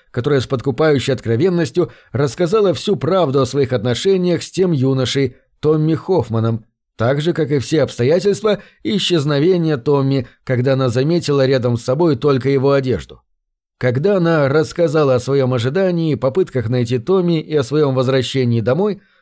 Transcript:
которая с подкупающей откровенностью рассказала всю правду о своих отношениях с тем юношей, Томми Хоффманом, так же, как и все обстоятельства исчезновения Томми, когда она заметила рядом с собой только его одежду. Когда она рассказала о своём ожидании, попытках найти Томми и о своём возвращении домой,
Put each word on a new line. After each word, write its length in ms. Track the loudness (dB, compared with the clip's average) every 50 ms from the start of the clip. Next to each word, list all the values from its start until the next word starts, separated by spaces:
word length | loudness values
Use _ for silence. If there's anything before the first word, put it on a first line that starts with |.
| _ _
которая 320 | -8 -6 -2 0 0 0
с 60 | 0 -2
подкупающей 640 | -4 -4 -4 -4 -2 0 2 2 2 2 0 -2 -4
откровенностью 800 | -4 -2 -2 0 0 0 0 0 0 -2 -2 -2 -2 -2 -2 -4 -12 _ _
рассказала 640 | -4 -2 -2 -2 -2 -2 -2 0 2 2 2 2 0
всю 220 | -2 -2 -2 -2
правду 440 | -2 0 0 0 2 2 2 2 0
о 60 | 0
своих 260 | 0 0 0 0 0
отношениях 680 | -2 -2 -2 -2 -4 -2 0 0 0 2 2 0 -2 -2
с 80 | -4 -4
тем 220 | -4 -2 0 0
юношей, 640 | 0 0 0 0 0 0 -2 -2 -2 -2 -2 -2 -4 _ _ _ _ _
Томми 340 | 0 0 2 2 2 0 0
Хоффманом, 720 | -2 -2 -2 -2 -2 0 -2 -2 -2 0 0 -2 -4 -6 _ _ _ _ _ _
так 260 | -4 -2 0 0 0
же, 120 | -2 -2 -2
как 180 | -2 -2 0
и 80 | 0 -2
все 240 | -2 0 0 0 0
обстоятельства 800 | 0 0 0 0 2 2 2 2 0 0 0 0 -2 -2 -2 -4 -10 _ _
исчезновения 960 | -6 -4 -2 -2 0 0 0 0 2 2 0 2 2 2 2 2 2 0 -2 -2
Томми, 500 | 0 0 2 2 2 2 0 0 -2 -4 -10 _ _
когда 300 | -2 -2 0 2 2 2
она 160 | 2 0 0
заметила 560 | 0 0 0 0 0 0 0 0 2 2 2
рядом 320 | 2 2 2 0 0 -2 -2
с 60 | -2
собой 320 | -2 0 0 2 2 2
только 340 | 2 2 0 0 2 0 0
его 220 | 0 2 2 2
одежду. 500 | 2 2 0 0 -2 -4 -6 -10 -18 -20 _ _ _ _ _ _ _ _ _ _ _ -6
Когда 400 | -4 -2 0 0 0 0 2 2
она 320 | 2 2 2 2 2 2
рассказала 640 | 2 0 0 0 0 0 0 0 2 2 2 2 2
о 60 | 0
своём 340 | 0 0 0 0 2 0 0
ожидании, 640 | 0 -2 -2 0 0 0 0 0 0 0 -2 -2
попытках 520 | -2 -2 -2 0 0 -2 -2 -2 -4 -4 -2
найти 300 | -2 -2 0 0 -2 -2
Томми 420 | 0 0 0 2 2 2 0 -2
и 160 | -2 -2 -2
о 60 | -2
своём 320 | -2 0 0 0 0 0 0
возвращении 640 | 0 0 0 0 0 0 -2 -2 -2 0 0 0 0
домой, 440 | 0 0 0 0 0 -2 -4 -6 -12 _ _ _